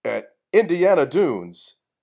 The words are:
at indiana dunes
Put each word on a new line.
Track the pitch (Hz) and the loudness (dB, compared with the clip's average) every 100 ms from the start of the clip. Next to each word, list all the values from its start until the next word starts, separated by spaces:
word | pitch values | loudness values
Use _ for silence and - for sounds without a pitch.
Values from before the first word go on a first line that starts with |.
at | 113 110 - _ _ | -8 -8 -10 _ _
indiana | 208 196 175 185 180 131 | 2 2 2 2 2 0
dunes | 160 175 101 87 87 - - _ _ | 0 0 -2 -10 -16 -18 -20 _ _